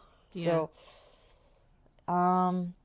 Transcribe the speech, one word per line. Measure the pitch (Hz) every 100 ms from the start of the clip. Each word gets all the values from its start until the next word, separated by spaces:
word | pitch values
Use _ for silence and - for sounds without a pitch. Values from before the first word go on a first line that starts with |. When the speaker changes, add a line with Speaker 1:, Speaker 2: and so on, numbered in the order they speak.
| - _ _
Speaker 1:
Yeah. | 185
Speaker 2:
So, | 170 165 156 - - - - - - _ _ _ _ _ _ _ -
um, | 180 180 185 180 180 175 -